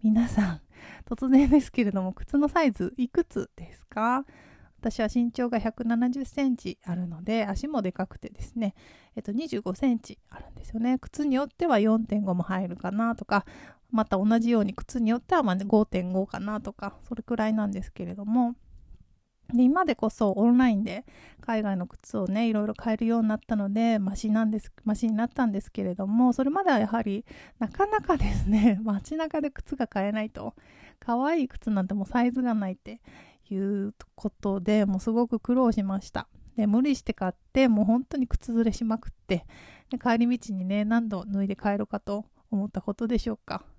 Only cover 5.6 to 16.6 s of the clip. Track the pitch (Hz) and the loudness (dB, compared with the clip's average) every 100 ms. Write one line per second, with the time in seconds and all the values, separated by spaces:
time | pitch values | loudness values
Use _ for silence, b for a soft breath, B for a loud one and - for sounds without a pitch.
5.6 | 220 - 233 233 247 254 262 - 269 240 | -4 -4 -2 0 0 -2 -6 -2 0 0
6.6 | 190 - - 175 180 160 185 226 202 196 | -4 -10 -6 -6 -6 -8 -2 -2 0 -4
7.6 | 285 294 185 - 214 - - - - - | -4 -2 -4 -4 -8 -8 -18 -14 -12 -4
8.6 | 214 - b b b - - 208 320 214 | -4 -4 b b b -12 -6 -6 -4 -6
9.6 | 202 190 277 233 - - _ - - - | -6 -2 0 0 -4 -20 _ -20 -20 -18
10.6 | - 220 233 262 - - 294 254 285 _ | -10 -4 0 0 -4 -4 0 0 -2 _
11.6 | 349 233 220 226 220 208 196 180 170 185 | 2 4 4 2 2 -2 0 -2 -2 -2
12.6 | 190 180 180 202 226 226 - 202 - B | -4 -6 -6 -2 -2 -4 -2 -2 -2 B
13.6 | B B _ 226 214 190 208 226 233 233 | B B _ -2 0 0 2 2 4 2
14.6 | 202 - - 247 220 240 - 359 247 185 | 2 -4 -8 -2 0 0 2 2 2 0
15.6 | 196 214 214 180 180 185 196 - 196 214 | 2 2 4 0 -2 -2 -2 -6 -6 -6